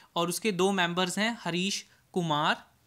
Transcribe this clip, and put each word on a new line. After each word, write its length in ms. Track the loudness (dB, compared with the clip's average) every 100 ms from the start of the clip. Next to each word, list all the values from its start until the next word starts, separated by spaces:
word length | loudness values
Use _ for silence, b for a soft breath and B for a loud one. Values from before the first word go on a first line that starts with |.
| B -2
और 120 | 0
उसके 240 | 0 -2
दो 200 | 2 2
मेंबर्स 460 | 4 2 0 -2 0
हैं 200 | -2 -2
हरीश 460 | -4 -2 -2 -4 b b _
कुमार 580 | -2 0 2 2 0 -6 _